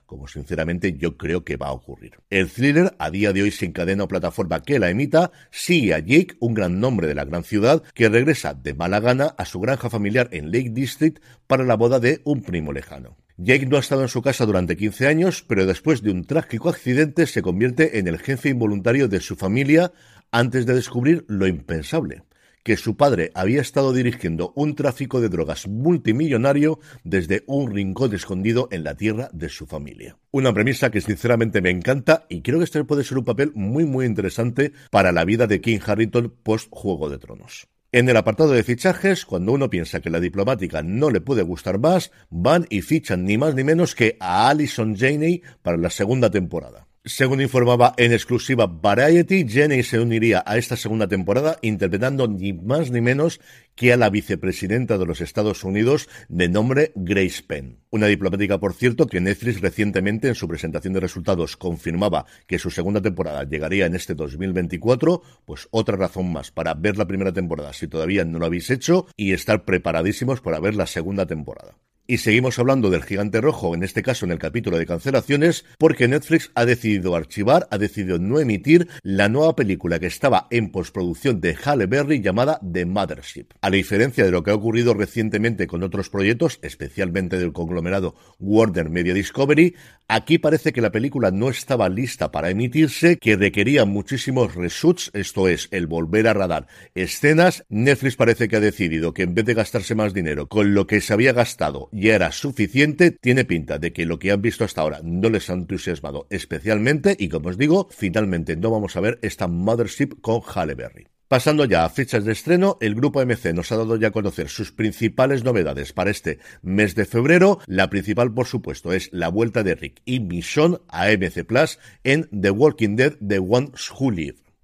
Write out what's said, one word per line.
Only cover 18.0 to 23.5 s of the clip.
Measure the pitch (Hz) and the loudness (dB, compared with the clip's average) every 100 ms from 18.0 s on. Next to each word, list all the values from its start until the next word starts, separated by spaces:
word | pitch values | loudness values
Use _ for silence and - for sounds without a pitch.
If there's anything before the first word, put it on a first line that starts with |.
| 87 | -2
el | 82 | -2
jefe | - 135 143 | -4 -2 -2
involuntario | 123 110 101 113 131 127 | 0 0 0 0 2 2
de | 92 | 0
su | - | -4
familia | - 95 117 139 156 175 - _ _ _ | -6 -2 0 4 4 2 -4 _ _ _
antes | 117 123 127 120 | 0 0 0 0
de | |
descubrir | 127 - 120 135 170 - | 0 0 0 2 2 0
lo | 101 95 | 0 0
impensable, | 82 - 80 73 160 - - _ _ _ _ | -2 -6 -8 -4 -4 -4 -10 _ _ _ _
que | - 104 | -2 -2
su | 113 98 | -2 2
padre | 143 98 80 | 2 4 -2
había | - 92 | -2 0